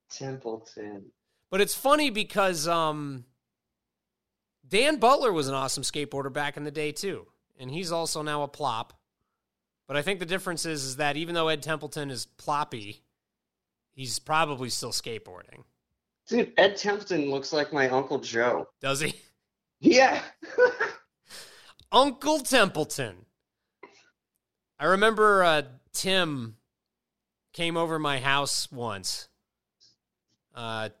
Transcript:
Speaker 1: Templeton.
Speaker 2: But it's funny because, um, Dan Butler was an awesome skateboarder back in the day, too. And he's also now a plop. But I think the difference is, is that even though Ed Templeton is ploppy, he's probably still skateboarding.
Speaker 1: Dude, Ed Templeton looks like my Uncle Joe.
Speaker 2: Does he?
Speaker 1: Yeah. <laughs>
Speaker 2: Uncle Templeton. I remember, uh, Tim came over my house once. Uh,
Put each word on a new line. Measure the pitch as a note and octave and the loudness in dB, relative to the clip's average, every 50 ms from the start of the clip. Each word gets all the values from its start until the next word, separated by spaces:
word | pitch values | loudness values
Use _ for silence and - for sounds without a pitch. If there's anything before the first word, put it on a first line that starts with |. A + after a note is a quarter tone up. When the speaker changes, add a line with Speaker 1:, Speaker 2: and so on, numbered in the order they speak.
| _ - | _ -18
Speaker 1:
Templeton. | - - C#3 C3+ C3 C3 - A#2 A2 G#2+ - - - A2+ G#2+ G#2 G#2 G2 G2 - _ _ _ _ _ _ _ _ | -14 -12 -10 -10 -10 -10 -8 -8 -10 -10 -12 -16 -16 -14 -14 -12 -14 -14 -18 -20 _ _ _ _ _ _ _ _
Speaker 2:
But | F#3 F#3+ | 0 0
it's | G#3 G3+ - | 0 0 0
funny | - - C4+ D4 D#4 D4+ C#4 | 0 2 4 4 4 4 2
because, | G#3 G#3+ G3+ - - G#3 G3 F#3+ F3+ D#3+ D3 | 0 -2 -4 -2 0 2 2 2 0 0 -2
um, | E3+ E3+ E3+ D#3+ D#3 D3+ D3+ D3 C#3+ C3+ B2+ A#2+ _ _ _ _ _ _ _ _ _ _ _ _ _ _ _ _ _ _ _ _ _ _ _ _ _ _ _ _ | 0 0 2 2 0 -2 -4 -6 -8 -10 -12 -14 _ _ _ _ _ _ _ _ _ _ _ _ _ _ _ _ _ _ _ _ _ _ _ _ _ _ _ _
Dan | C3 - G3+ C4 D4 D#4 | 0 2 4 4 4 4
Butler | B3 A3 A#3+ C#4 D4 C#4+ A#3 | 6 6 6 6 6 4 2
was | F#3 D#3+ C#3+ C3+ | 2 2 0 0
an | C3+ | -2
awesome | C3+ C3+ B2+ - C#3+ | -2 -2 -4 -4 -4
skateboarder | B2+ - - D3+ D3 C#3+ - C#3 C3+ C#3 | -4 -4 -4 -6 -6 -6 -6 -6 -6 -6
back | B2+ D3 C#3+ D3 D3 | -6 -6 -6 -6 -6
in | D3 D3 | -8 -10
the | D3+ | -8
day, | C#3+ D#3 D3+ D3+ | -6 -4 -4 -4
too. | C#3+ - - G3 D#3+ G#2 E2+ - _ _ _ _ _ - | -6 -6 -8 -8 -8 -8 -12 -16 _ _ _ _ _ -16
And | B2+ B2+ | -12 -10
he's | C#3 E3+ G3 D#3+ | -8 -8 -4 -4
also | E3+ E3 E3 D#3 - D#3+ | -2 -2 -2 -2 -4 -4
now | D3+ D3+ D3 D3 | -4 -4 -4 -4
a | D3 C#3 | -4 -6
plop. | - - D3+ C3 A2+ A2 A#2+ - - _ _ _ _ _ _ _ _ _ _ _ _ _ _ _ _ _ _ | -6 -4 -2 -2 -2 -2 -6 -10 -14 _ _ _ _ _ _ _ _ _ _ _ _ _ _ _ _ _ _
But | - C#3 | -4 -4
I | C#3+ | -2
think | C#3+ F#3 G3+ F3 | -2 -2 -2 -4
the | F3+ | -4
difference | D#3+ F#3 F#3+ - F#3 E3+ D3+ - | -4 -4 -4 -4 -4 -6 -4 -4
is, | E3 D#3+ C#3+ | -4 -4 -4
is | C3+ C3+ B2+ | -6 -6 -4
that | C3+ D3+ C#3+ C#3+ | -2 -2 0 0
even | D3+ E3+ E3 E3+ | -2 -4 -2 -2
though | E3+ D#3+ D#3+ | 0 0 0
Ed | D#3+ D3 | 0 -2
Templeton | C3 D#3 D#3+ D3 D3+ D3 - D#3 D3 C#3 | -2 -4 -6 -6 -6 -8 -8 -8 -8 -6
is | C3 A2+ G#2+ - _ - | -6 -8 -10 -12 _ -10
ploppy, | - - D3 C#3+ D3 - - A#2 G2+ G2+ G#2+ - _ _ _ _ _ _ _ _ _ _ _ _ _ _ _ _ _ _ | -4 -2 -2 -2 -2 -4 -8 -10 -12 -12 -14 -16 _ _ _ _ _ _ _ _ _ _ _ _ _ _ _ _ _ _
he's | _ C3+ C3 B2 - - | _ -12 -8 -8 -8 -6
probably | - - D#3 D#3 E3 D3 C#3+ B2 C3 A#2+ | -2 0 2 2 2 2 -2 -4 -6 -6
still | - - - A#2+ | -6 -6 -6 -6
skateboarding. | - - - C3 A#2 G#2 - - F2+ F2+ - _ - - - _ _ _ _ _ _ _ _ _ _ _ _ | -6 -6 -6 -8 -10 -10 -12 -16 -20 -20 -20 _ -20 -20 -20 _ _ _ _ _ _ _ _ _ _ _ _
Speaker 1:
Dude, | - A3+ A#3+ - - - | 0 0 0 0 2 4
Ed | - F3+ G3+ G3+ - | 4 4 4 2 0
Templeton | - G#3 G3+ G#3 - - F#3 D#3 C#3+ C#3 | -2 -2 -4 -4 -4 -2 -2 -2 0 -2
looks | C3+ C#3 C3+ - | -2 -4 -4 -2
like | D#3+ D3+ C#3+ - | -2 -2 -2 0
my | - C#3+ C3+ B2+ | 0 0 2 2
Uncle | B2+ C3 C#3 - D3 B2+ | 2 0 0 -2 -4 -6
Joe. | A#2 - A#2 A#2 A#2+ B2 A2+ - - - _ _ | -6 -4 -2 0 2 2 0 -2 -4 -8 _ _
Speaker 2:
Does | - C3+ C#3 C#3 | -4 -2 -2 -2
he? | D#3 D3 - - - _ _ _ _ _ _ _ _ _ _ _ | -2 -4 -6 -8 -16 _ _ _ _ _ _ _ _ _ _ _
Speaker 1:
Yeah. | - - F#4 C4 C4+ B3 - - - - - _ - - - - B4 B4 - - A4 - - - _ | 4 6 8 8 8 6 4 0 -6 -10 -16 _ -18 -4 2 4 4 4 4 0 -4 -4 -6 -10 _
<laughs> | _ _ _ _ - - - - - - - - - - - - _ | _ _ _ _ -20 -20 -20 -20 -20 -20 -20 -20 -20 -20 -20 -4 _
Speaker 2:
Uncle | - A#3 C4+ C#4+ A#3+ - - D4 D#4 D#4 | 4 6 6 4 2 0 0 2 2 2
Templeton. | B3+ - C4+ B3+ G3+ F#3 - D3 D3+ - - - C3 F2+ E2+ F2+ G#2 _ _ _ _ _ _ _ _ _ _ _ - - _ _ _ _ _ _ _ _ _ _ _ _ _ _ _ _ _ - | 2 4 4 6 6 4 2 -2 -4 -4 -4 -6 -6 -8 -10 -14 -20 _ _ _ _ _ _ _ _ _ _ _ -20 -20 _ _ _ _ _ _ _ _ _ _ _ _ _ _ _ _ _ -2
I | C#3+ | 2
remember, | E3 F#3 G3 G#3+ A3+ A3 G3+ G#3+ G#3+ G3+ F#3+ F3+ | 2 4 6 6 4 6 6 6 6 6 6 6
uh, | E3+ D#3 D3+ C#3 C3 B2+ - _ _ | 6 4 2 0 -4 -10 -20 _ _
Tim | - - - G3 F#3+ F#3+ F3+ D#3+ D3 C3 A#2 A2 G#2+ - _ _ _ _ _ _ _ _ _ _ _ _ _ _ _ _ _ _ | -8 -4 -2 0 2 2 2 0 -2 -6 -8 -10 -12 -16 _ _ _ _ _ _ _ _ _ _ _ _ _ _ _ _ _ _
came | - - E3+ E3 E3 | -6 -4 -2 -2 0
over | E3 E3+ D#3+ D#3+ D#3 | 0 0 0 0 -2
my | D3+ D3 C#3 B2+ | 0 -2 -2 0
house | - C#3 C#3 C#3+ C#3+ C3 - - - - | 0 2 2 2 0 0 -2 -4 -4 -6
once. | - B2 A#2+ A2+ G2+ G2 F#2 - - - - - _ _ _ _ _ _ _ _ _ _ _ _ _ _ _ _ _ _ _ _ _ _ _ _ - | -8 -8 -6 -6 -6 -6 -6 -6 -8 -8 -10 -16 _ _ _ _ _ _ _ _ _ _ _ _ _ _ _ _ _ _ _ _ _ _ _ _ -14
Uh, | B2 A#2 A2+ A2+ A2 A2 G#2+ - _ | -10 -8 -6 -6 -6 -6 -8 -10 _